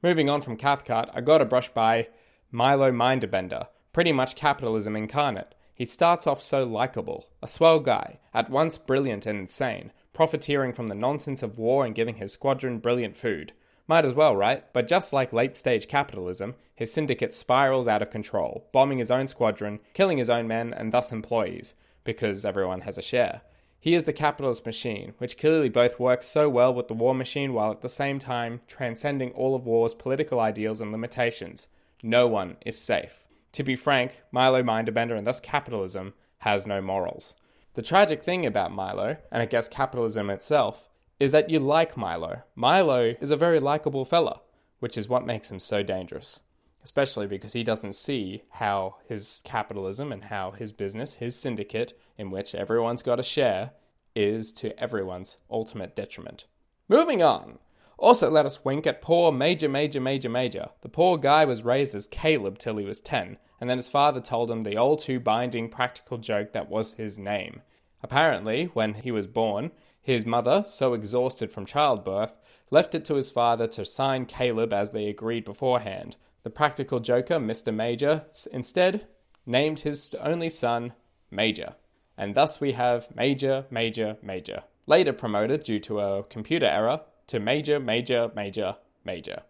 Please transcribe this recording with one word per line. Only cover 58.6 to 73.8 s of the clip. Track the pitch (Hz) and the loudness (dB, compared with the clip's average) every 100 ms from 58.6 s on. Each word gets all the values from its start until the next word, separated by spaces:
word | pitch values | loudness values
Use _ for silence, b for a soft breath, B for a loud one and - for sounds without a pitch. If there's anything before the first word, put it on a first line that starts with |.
wink | 135 139 151 | -2 0 -2
at | 123 | -4
poor | - 170 170 | 2 4 4
Major, | 135 147 175 151 | 4 2 2 0
Major, | 135 151 139 | 0 -2 -2
Major, | 127 135 127 | -2 -2 -2
Major. | 120 127 - - _ | -2 -2 -4 -10 _
The | 117 | -12
poor | 151 180 170 | 2 2 4
guy | 139 151 | 4 6
was | 151 117 | 6 2
raised | 117 131 139 | 2 2 0
as | 104 - | -4 -10
Caleb | - 156 151 98 98 | -2 2 2 0 -6
till | - 107 | -6 -4
he | 98 | -6
was | 101 | -10
ten, | - 131 92 - b b | -4 -4 -4 -12 b b
and | 120 | -4
then | 127 | -4
his | 123 | 0
father | 143 147 135 | 2 4 2
told | - 117 117 | -4 -2 -2
him | 113 | -2
the | 107 104 | -4 2
all | 123 151 | 2 2
too | - 127 | 0 -2
binding | 113 110 123 117 113 | 0 0 0 -4 -6
practical | 113 123 - _ 120 | -2 -4 -4 _ -12
joke | 113 104 104 | -4 -4 -2
that | 110 78 | -6 -4
was | 107 110 | -4 -4
his | - 110 104 | -6 -10 -8
name. | 98 104 85 - _ _ _ _ | -4 -4 -4 -12 _ _ _ _
Apparently, | - 131 160 110 110 117 175 | -2 2 4 2 0 -2 -2
when | 120 107 | 0 -2
he | 104 123 | -2 -4
was | 113 98 | -2 -2
born, | 117 113 101 151 _ b b | 0 0 0 -4 _ b b
his | - 123 | -2 0
mother, | 110 117 117 170 | 2 0 4 2
so | 208 - 131 | 2 0 0
exhausted | 120 104 123 127 - 151 | 0 -2 0 0 -2 -8
from | - 95 | -8 -6
childbirth, | 143 147 117 95 98 110 - b b b | 0 2 0 -2 -2 -4 -6 b b b
left | 143 185 | 4 4
it | - | -4
to | - 143 | -2 -2
his | 135 | -2
father | - 120 117 113 | 0 2 2 -2
to | 113 | -4